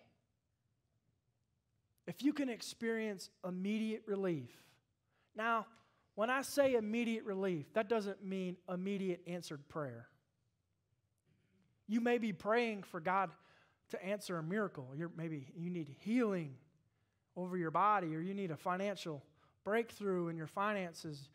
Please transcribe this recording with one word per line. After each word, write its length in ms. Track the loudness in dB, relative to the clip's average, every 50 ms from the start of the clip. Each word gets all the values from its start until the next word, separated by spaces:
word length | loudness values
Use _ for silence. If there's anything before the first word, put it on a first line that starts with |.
| -18 _ _ _ _ _ _ _ _ _ _ _ _ _ _ _ _ _ _ _ _ _ _ _ _ _ _ _ _ _ _ _ _ _ _ _ _ _ _ _ _
If 160 | -10 -8 0
you 120 | 2 2 2
can 160 | 2 0 -2
experience 840 | -2 -6 -8 -10 -8 -4 -2 -2 0 0 0 -2 -4 -6 -8 -14 _ _ -6 -6
immediate 560 | -4 -2 0 0 0 0 0 0 -2 -4 -2
relief. 460 | -2 -2 0 2 2 2 0 -2 -8 -14 -20 -20 -20 _ _ _ _ _ _ _ _ _ _ _ _ _
Now, 300 | -2 2 4 4 2 2 -2 -12 -20 _ _ _ _ _ _ _
when 160 | 0 2 4
I 140 | 4 2 0
say 320 | 0 4 6 6 8 6
immediate 480 | 6 4 4 2 2 2 2 2 0 0
relief, 420 | -2 0 2 2 2 2 0 -2 0 0
that 160 | 0 2 4
doesn't 340 | 2 2 2 0 -6 -6 -6
mean 340 | -4 -2 -2 -2 -2 -4 -6 _ -6
immediate 500 | -4 -4 -2 -2 0 0 0 0 -2 -2 -4
answered 420 | -8 -8 -6 -6 -8 -10 -10 -10 _
prayer. 400 | -6 -4 -4 -4 -6 -10 -14 -18 _ _ _ _ _ _ _ _ _ _ _ _ _ _ _ _ _ _ _ _ _ _ _ _ _ _ _ _ _ _ _ _ _ _ _ 0
You 140 | 0 2
may 160 | 4 4 4 4
be 160 | 4 0 -2
praying 500 | -2 2 4 4 4 4 2 0 -4 -8
for 160 | -8 -8 -4
God 300 | 0 2 2 2 2 0 -4 -12 _ -20 -20 -20 -20 _ _ _ _ _
to 140 | -10 -8 -4
answer 320 | -4 -4 -4 -4 -4 -4 -4
a 60 | -2
miracle. 460 | -2 0 0 0 0 -2 -8 -12 -10 -6
You're, 160 | -6 -6 -6 -6
maybe 320 | -6 -6 -6 -6 -6 -8 -10 -10 -8
you 120 | -6 -4
need 260 | -4 -4 -6 -8 -10 -10
healing 540 | -4 0 2 4 4 4 2 0 -2 -6 -10 -14 -20 _ _ _ _ _ _ _ _ _ _ _ _ _ _
over 220 | -8 -6 -4 -2 -2
your 140 | -2 2
body, 440 | 4 4 6 6 6 4 2 0 -2
or 40 | -2
you 140 | -2 -2 -2
need 180 | -2 -2 -4
a 60 | -4 -4
financial 640 | -2 -2 0 0 0 -2 -2 -4 -6 -6 -8 -8 -10 -16 _ _ _ _ _ _ _
breakthrough 640 | 2 2 2 2 0 -4 -4 0 0 2 2 2 0
in 80 | -2 -4
your 100 | -6 -6
finances. 800 | -2 0 0 2 0 0 -2 -4 -8 -8 -10 -8 -8 -10 -12 -18